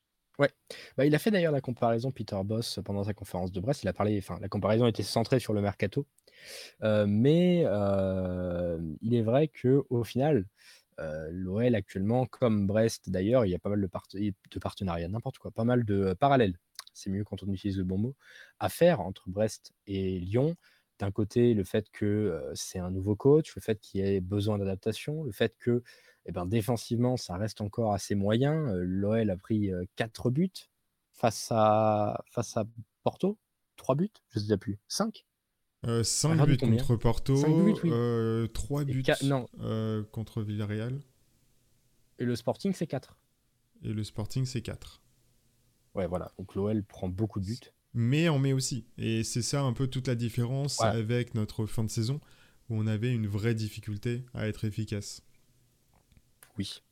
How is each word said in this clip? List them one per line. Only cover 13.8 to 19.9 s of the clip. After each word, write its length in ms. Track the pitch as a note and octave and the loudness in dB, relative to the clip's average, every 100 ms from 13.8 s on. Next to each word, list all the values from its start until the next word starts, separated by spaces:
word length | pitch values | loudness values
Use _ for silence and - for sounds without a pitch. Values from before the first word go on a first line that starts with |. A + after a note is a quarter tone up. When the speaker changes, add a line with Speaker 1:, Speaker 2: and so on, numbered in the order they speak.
Speaker 1:
de 60 | F#2+ | -2
part-, 200 | F#2 - | -4 -10
de 460 | F#2+ G#2 F#2+ - - | -4 -4 -4 -10 -8
partenariats, 500 | G2 - F#2+ E2+ E2+ | -8 -4 -4 -2 -2
n'importe 300 | A2 C3 - | -6 -6 -10
quoi, 120 | - | -10
pas 140 | - A#2 | -2 2
mal 180 | B2 | 2
de, 120 | A2 G2 | 2 2
euh, 200 | F#2+ F2+ | 2 2
parallèles. 420 | C#3 C3+ G#2 F2 _ - - | 4 6 4 0 _ -20 -20
C'est 160 | - - | -12 -6
mieux 160 | G2 G#2+ | -4 -4
quand 180 | G2 | -8
on 80 | F#2+ | -6
utilise 260 | F#2+ G2+ G2 | -4 -2 -2
le 60 | |
bon 140 | F#2 F#2 | 0 0
mot, 180 | A#2 C#3 - - - - | -2 -6 -18 -20 -20 -6
à 100 | F#2+ | -4
faire 320 | - E3+ C#3+ | 4 4 4
entre 280 | F2 G2+ - | -2 -8 -6
Brest 440 | F#2 G#2+ - - _ | 0 0 -2 -18 _
et 320 | - | -8